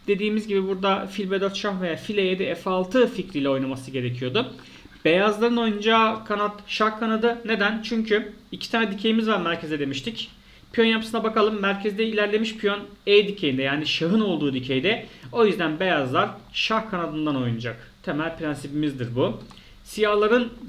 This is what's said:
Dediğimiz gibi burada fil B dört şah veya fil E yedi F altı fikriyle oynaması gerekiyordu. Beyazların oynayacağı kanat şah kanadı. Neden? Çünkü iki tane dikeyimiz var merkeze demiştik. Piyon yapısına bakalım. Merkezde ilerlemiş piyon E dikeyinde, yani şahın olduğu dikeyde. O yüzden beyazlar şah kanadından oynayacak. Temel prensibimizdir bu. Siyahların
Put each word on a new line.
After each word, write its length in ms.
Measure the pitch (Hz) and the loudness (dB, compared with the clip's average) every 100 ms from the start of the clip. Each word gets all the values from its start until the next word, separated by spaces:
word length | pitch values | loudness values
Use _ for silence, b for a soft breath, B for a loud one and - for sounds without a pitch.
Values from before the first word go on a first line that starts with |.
| - | -2
Dediğimiz 420 | 196 214 214 214 | 0 2 0 0
gibi 200 | 196 190 | 0 0
burada 380 | 190 196 196 196 | 0 0 0 -2
fil 240 | - 190 | -6 -2
B 100 | 196 | 0
dört 160 | 196 196 | 0 -2
şah 240 | 208 190 | -4 -2
veya 160 | 180 156 | -4 -4
fil 220 | - 208 | -4 0
E 40 | |
yedi 320 | 185 185 139 | 0 0 -2
F 160 | 165 196 | -4 -2
altı 440 | 185 180 254 233 | -2 2 4 4
fikriyle 340 | - - 147 139 | 2 -6 -2 0
oynaması 420 | 135 131 127 - | 0 -2 -6 -6
gerekiyordu. 600 | 131 123 123 127 202 254 B B B B B | -4 -4 -4 -2 -2 -2 B B B B B
Beyazların 520 | 156 175 208 202 233 233 | 2 4 4 2 2 2
oynayacağı 680 | 226 208 214 226 220 - | 2 0 4 4 4 0
kanat 280 | - 208 208 - - | -4 -2 -2 -4 -8
şah 340 | - 214 220 | 0 0 0
kanadı. 420 | 226 220 233 233 | 0 2 2 0
Neden? 380 | 208 220 208 220 | -2 0 0 -2
Çünkü 500 | - 226 220 214 - - - | -2 -2 2 2 0 -10 -16
iki 180 | 190 - | -14 -4
tane 200 | 233 214 | 0 0
dikeyimiz 380 | 196 220 220 220 | 0 2 2 2
var 120 | 202 | 2
merkeze 380 | 170 165 156 151 | 0 -2 -4 -4
demiştik. 520 | 139 131 233 226 - B B B - | -2 -4 -6 -8 -10 B B B -4
Piyon 140 | - 226 | 2 4
yapısına 380 | 220 220 226 | 2 -2 -2
bakalım. 360 | 220 220 208 214 | 0 2 2 2
Merkezde 460 | 196 196 214 202 226 | 0 0 -2 0 0
ilerlemiş 500 | 208 208 214 220 - | 0 0 0 -2 -2
piyon 220 | 202 202 202 - - | -2 -2 -6 -6 4
E 220 | 208 196 | 6 6
dikeyinde, 340 | 202 147 127 | 0 -2 0
yani 240 | 135 147 151 | 0 -2 -2
şahın 340 | - 165 220 | 0 2 2
olduğu 340 | 208 160 147 | 2 0 0
dikeyde. 520 | 131 123 131 165 226 B B 127 | -2 -2 0 0 -2 B B -6
O 140 | 240 214 | 2 4
yüzden 340 | 170 165 156 | 4 0 0
beyazlar 500 | 185 156 127 156 208 - - | 2 2 2 0 0 -4 -10
şah 380 | - - 220 220 | -4 0 -2 -2
kanadından 460 | 180 160 151 151 139 | -4 -4 -2 -2 0
oynayacak. 560 | 123 113 120 113 - - | -2 -2 -4 -10 -14 -12
Temel 360 | - 147 165 165 | -6 -4 -4 -4
prensibimizdir 800 | 156 135 143 147 151 131 120 120 | -6 -6 -6 -2 -2 -2 -4 0
bu. 240 | 180 220 B B B B | 0 -2 B B B B
Siyahların 680 | - - 214 208 208 247 233 - | -14 0 2 4 4 4 2 -6